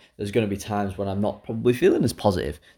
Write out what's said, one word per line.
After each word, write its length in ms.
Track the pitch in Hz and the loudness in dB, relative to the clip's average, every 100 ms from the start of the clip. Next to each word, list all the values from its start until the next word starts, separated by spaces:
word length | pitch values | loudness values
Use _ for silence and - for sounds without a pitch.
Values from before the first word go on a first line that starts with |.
| _ - | _ -8
there's 160 | 104 | -2
gonna 160 | 117 104 | 0 0
be 80 | 101 | -2
times 420 | - 104 98 95 | -4 -2 -2 -4
when 100 | 98 | -4
I'm 120 | 98 | -2
not 240 | 104 - | -2 -4
probably 300 | - 113 117 | -8 -2 2
feeling 300 | 123 180 - | 4 4 4
as 100 | 123 | 0
positive. 460 | - 104 90 69 - _ | 0 0 2 -2 -8 _